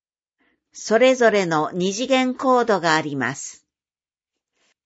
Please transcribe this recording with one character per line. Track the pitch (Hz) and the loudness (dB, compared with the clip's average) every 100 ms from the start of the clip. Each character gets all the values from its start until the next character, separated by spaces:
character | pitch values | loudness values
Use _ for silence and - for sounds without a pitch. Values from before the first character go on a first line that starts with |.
| _ _ _ _ _ _ _ - | _ _ _ _ _ _ _ -16
そ | - 214 | -2 2
れ | 254 | 4
ぞ | 254 226 | 4 4
れ | 208 180 | 2 0
の | 156 151 | 0 -2
二 | 180 185 | -2 -4
次 | 196 247 | -4 -2
元 | 262 254 | 0 0
コ | 254 262 254 | -2 0 2
ー | 233 | 2
ド | 202 | 0
が | 165 | 0
あ | 156 | 0
り | 151 139 | -2 -4
ま | 123 | -6
す。 | 135 - - _ _ _ _ _ _ _ _ _ _ _ _ | -6 -14 -20 _ _ _ _ _ _ _ _ _ _ _ _